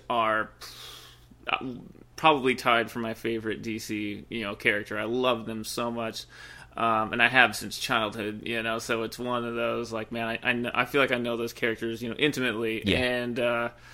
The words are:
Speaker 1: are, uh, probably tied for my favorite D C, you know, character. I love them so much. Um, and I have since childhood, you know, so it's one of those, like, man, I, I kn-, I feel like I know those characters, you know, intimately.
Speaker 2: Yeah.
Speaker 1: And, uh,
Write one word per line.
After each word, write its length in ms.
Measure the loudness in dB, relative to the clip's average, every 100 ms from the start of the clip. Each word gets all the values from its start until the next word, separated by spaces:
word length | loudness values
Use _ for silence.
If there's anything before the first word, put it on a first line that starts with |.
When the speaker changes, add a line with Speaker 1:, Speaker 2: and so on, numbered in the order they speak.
| -2
Speaker 1:
are, 400 | 2 2 2 -2 -8 -18 -16 -16 -18 -20 -20 -20 -14 -4
uh, 160 | -4 -4 -10 -14 -20 -20 2
probably 380 | 4 6 4
tied 360 | 2 4 4 2
for 80 | -2
my 160 | -6
favorite 480 | -4 -2 -2 -2 -4
D 160 | -4 -6
C, 480 | -4 -4 -4 -6 -8
you 140 | -6
know, 120 | -6
character. 440 | -2 0 0 0 -4
I 60 |
love 420 | -2 0 2 2 -2
them 180 | -8
so 260 | -6 -4 -4
much. 360 | -2 -6 -6 -12 -16 -18 -18 -12 -2
Um, 380 | 2 2 2
and 80 | 4
I 60 | 6
have 280 | 8 6 4
since 220 | -6 -6
childhood, 640 | 0 2 0 -2 -4 -4
you 180 | -4 -4
know, 160 | -2 -2
so 260 | 0 -2
it's 140 | -2 -4
one 280 | -2 -2 -2
of 80 |
those, 360 | -2 0 -2 -4
like, 220 | -6 -6
man, 140 | -4 -4
I, 60 |
I 180 | -2 0
kn-, 180 | 0 0
I 100 | 0
feel 160 | 2 4
like 120 | 4
I 40 | 2
know 220 | 0 -2
those 160 | -2
characters, 480 | 0 0 0 -2 -4
you 80 | -4
know, 60 | 2
intimately. 640 | 2 2 0 0 -2 0
Speaker 2:
Yeah. 140 | 2 2
Speaker 1:
And, 420 | 2 0 -2 0
uh, 300 | 2 2 -2 -6 -20